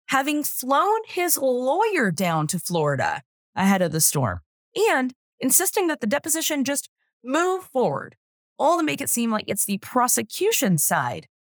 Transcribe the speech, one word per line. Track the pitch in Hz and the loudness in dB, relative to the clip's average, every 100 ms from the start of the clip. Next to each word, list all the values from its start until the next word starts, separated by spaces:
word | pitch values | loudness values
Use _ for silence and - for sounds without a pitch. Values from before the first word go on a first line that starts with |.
| - | -2
having | 269 277 302 285 | 0 0 -2 -4
flown | - 254 277 370 440 440 | -6 0 2 2 0 -2
his | - 349 - | -2 0 0
lawyer | 269 247 254 330 440 359 214 | 0 0 0 2 2 2 0
down | 160 180 160 151 | 0 0 0 -2
to | 175 | -4
Florida | - 175 147 135 80 76 - _ _ - | -4 0 0 0 -2 -4 -10 _ _ 0
ahead | 196 196 | 2 4
of | 175 | 2
the | 156 | 2
storm, | - 151 120 87 - _ _ - | 0 2 -2 -4 -10 _ _ 0
and | 427 311 254 - _ _ | 2 2 0 -6 _ _
insisting | 262 - 381 - 349 | 0 2 2 2 0
that | 294 | 0
the | 220 | -2
deposition | 285 320 320 302 294 269 | -4 -2 -4 -2 -2 0
just | 285 - _ _ _ 240 | -2 -6 _ _ _ -4
move | 294 359 381 - | 0 0 -2 -4
forward, | 262 202 139 - - _ _ _ - | 0 0 -2 -8 -16 _ _ _ -2
all | 285 339 | 2 2
to | 302 | 0
make | 285 | -2
it | 277 | -2
seem | 233 233 | -2 0
like | 214 - | -2 -2
it's | 202 - | -4 -2
the | 202 | -4
prosecution | - 247 247 240 220 - 392 453 220 160 | -2 0 2 0 -2 -2 0 0 2 2
side | - 165 123 82 - _ _ _ | 2 0 -2 -6 -12 _ _ _